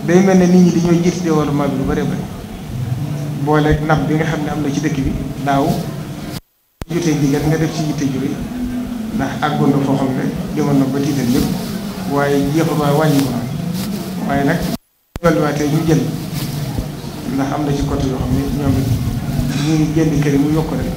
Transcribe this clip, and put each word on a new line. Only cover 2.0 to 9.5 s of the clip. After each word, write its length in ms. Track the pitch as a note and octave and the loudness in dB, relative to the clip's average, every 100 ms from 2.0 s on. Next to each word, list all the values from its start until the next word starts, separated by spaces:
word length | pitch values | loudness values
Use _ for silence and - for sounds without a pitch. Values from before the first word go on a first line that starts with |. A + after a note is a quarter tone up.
bare, 160 | C#3+ - - - - - - - - - - - - A#2+ C#3+ | -2 -4 -6 -10 -12 -12 -10 -6 -4 -4 -4 -6 -6 -4 2
booleeg 340 | D3+ D3+ D3 D#3+ | 2 4 2 2
napp 200 | D3 D#3 | 0 2
bi 80 | D3+ | 0
nga 100 | D#3+ | 0
xam 160 | D#3 | -2
ne 60 | D3 | -4
am 100 | D3 | -4
na 80 | C#3 | -2
ci 60 | C#3 | -2
dëkk 140 | D3+ C#3 | -2 -2
bi 120 | C3+ - - - C#3 | -2 -2 -6 -6 0
daaw 200 | C#3 D#3 - - - - - - - _ _ _ _ - | 0 2 -2 -4 -8 -10 -10 -10 -12 _ _ _ _ -6
jotee 240 | E3 E3 D3 | -2 0 2
ndigal 260 | C#3 D3 D3 | 2 2 2
nga 100 | D#3 | 0
def 140 | D#3+ - | 0 -2
ci 80 | D#3 | -4
yitte 160 | D3 C#3 | -2 -2
ju 80 | C3 | -2
rëy, 160 | C#3 - - - - - - - - - | -4 -4 -8 -6 -6 -4 -6 -6 -6 -4
ndax 160 | C3+ - | -4 -2
àggoon 280 | D3+ | -2